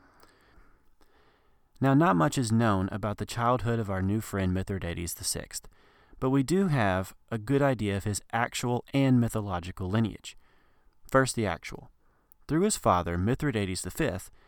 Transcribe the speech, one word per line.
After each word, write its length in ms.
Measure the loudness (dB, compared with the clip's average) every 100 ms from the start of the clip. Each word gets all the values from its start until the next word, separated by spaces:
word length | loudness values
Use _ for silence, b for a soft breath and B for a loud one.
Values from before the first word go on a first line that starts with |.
| b b b b b b b b b b b b b b b b b _
Now, 160 | 4 6
not 200 | 4 4
much 220 | 2 0
is 140 | 2
known 380 | 2 4 2 0
about 260 | -2 -6 -6
the 80 | -6
childhood 540 | -2 0 2 0 -2
of 100 | -2
our 140 | -2
new 180 | 0 -2
friend 320 | -2 -2 0
Mithridates 600 | -2 -4 -6 -4 -6 -6 -6
the 80 |
sixth, 440 | -6 -6 -8 -16 -16 b b b b b
but 100 | 2
we 140 | 2
do 240 | 2 2 2
have 480 | 2 2 0 -4 -14 _
a 80 | -8
good 240 | 0 2
idea 340 | 2 2 -2 -2
of 60 |
his 180 | -2 -6 -4
actual 540 | -2 -2 -2 -2 -2 0
and 260 | 2 4 4
mythological 720 | 2 -2 -4 -6 -6 -8 -2
lineage. 480 | 0 0 -4 -16 -20 _ _ _ _ _ _ 2
First, 260 | 2 2 0
the 120 | -4
actual. 420 | -4 -8 -16 -18 _ b b b b -4
Through 140 | 0
his 160 | 0 2
father, 400 | 2 2 2 0
Mithridates 640 | 0 0 -2 -2 -2 -4
the 80 | -8
fifth, 400 | -4 -2 -4 -10 b